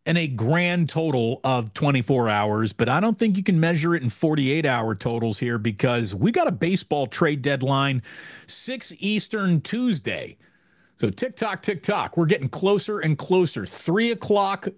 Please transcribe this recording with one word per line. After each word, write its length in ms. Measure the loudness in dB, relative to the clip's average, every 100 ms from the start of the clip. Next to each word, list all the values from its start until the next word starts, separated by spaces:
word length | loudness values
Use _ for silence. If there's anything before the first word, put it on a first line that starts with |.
in 120 | -2 0
a 100 | 0
grand 600 | -2 0 2 2 0 0
total 520 | 0 0 0 0 0
of 280 | 0 0 -2
twenty-four 540 | -2 0 2 2 2 2
hours, 440 | 2 2 0 0
but 160 | 0 0
I 100 | 2
don't 180 | 2 2
think 200 | 2 2
you 60 |
can 180 | 2 4
measure 340 | 4 2 0
it 80 | 0
in 80 | -2
forty-eight 560 | 0 0 2 2 2 2
hour 280 | 0 0
totals 440 | -2 -2 -2 -2 -2
here 200 | -2 -2
because 560 | -2 0 0 2 -2
we 180 | 0 0
got 160 | 2 0
a 40 |
baseball 540 | 0 0 -2 -2 -2 -2
trade 340 | 0 0 0
deadline, 600 | -2 -2 0 2 2 -2 -6 -14 -20 -18 -12
six 460 | -8 -8 -8 -10 -6
Eastern 600 | -2 -2 -2 -2 2 0
Tuesday. 760 | 0 -2 0 0 -2 -6 -8 -16 _ _ _ _ _ -4
So 140 | -4
tick 260 | -2 -6 -4
tock, 260 | -4 -4
tick 200 | -4 -4
tock. 340 | 0 -2 0 0
We're 100 | 2
getting 220 | 2 0
closer 520 | 0 2 2 0 -2
and 160 | 0 0
closer. 480 | 2 2 2 0
Three 460 | -8 -6 -2 2 2
o'clock 580 | 0 0 2 2 -2 -6